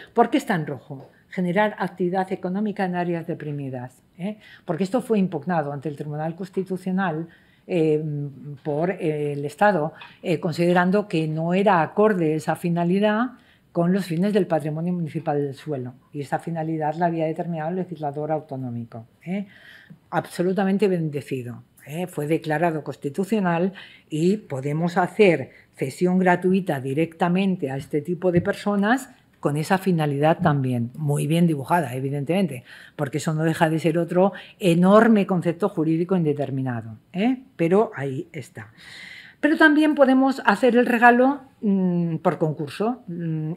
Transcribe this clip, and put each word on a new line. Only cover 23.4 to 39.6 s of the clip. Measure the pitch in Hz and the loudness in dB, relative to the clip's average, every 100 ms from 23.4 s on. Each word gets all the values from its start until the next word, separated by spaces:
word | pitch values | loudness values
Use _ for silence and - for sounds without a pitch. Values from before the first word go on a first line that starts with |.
| 180 170 190 190 - - - | 0 0 -2 -4 -20 -20 -8
y | 151 175 214 | 0 0 0
podemos | - 131 143 156 170 185 | -4 -8 -4 -2 -2 0
hacer | 175 - 202 147 123 - _ - | 0 4 6 4 -2 -14 _ -8
cesión | 135 - 180 185 | -6 0 2 4
gratuita | 180 175 185 190 180 135 | 4 4 2 2 0 -4
directamente | 135 139 165 - 175 180 196 185 135 | -2 0 -2 0 0 2 0 -2 -4
a | 135 | -6
este | - 151 | -4 -4
tipo | 147 175 185 | -4 -2 2
de | 170 | 2
personas | 202 196 208 202 208 262 - - _ - | 0 -2 -2 0 2 0 -2 -20 _ -4
con | 156 147 | -2 -2
esa | 156 190 | 0 0
finalidad | 196 165 151 139 156 170 | 2 0 0 2 2 4
también, | 170 143 131 123 117 147 | 2 2 0 -2 -4 -4
muy | 147 147 147 | -2 0 0
bien | 165 170 | 4 4
dibujada, | 143 131 175 127 | 2 0 0 0
evidentemente, | 131 135 143 135 190 175 123 - - - - | -4 -4 -4 -2 0 -2 -4 -14 -20 -14 -8
porque | 135 151 | -6 -4
eso | 170 | -4
no | 156 | 0
deja | 160 160 160 | 0 2 2
de | 160 | 2
ser | 170 170 | 0 0
otro | 170 180 196 190 - - | 0 2 2 0 -18 -2
enorme | 170 170 185 214 233 214 190 | 2 4 6 8 8 4 2
concepto | 180 170 165 202 | 0 0 -2 -2
jurídico | 170 156 165 180 190 | 0 0 0 0 0
indeterminado, | 151 139 127 135 131 117 110 107 _ | 0 0 -2 -4 -4 -6 -8 -16 _
¿eh? | 180 233 254 - | -2 -2 -2 -6
Pero | - 165 196 226 | -2 2 2 2
ahí | - 139 131 - | -2 -8 -8 -10
está. | 151 - - 107 - - - - - - - | -12 -14 -16 -20 -20 -20 -20 -20 -20 -20 -2
Pero | 294 | 0
también | 320 | 6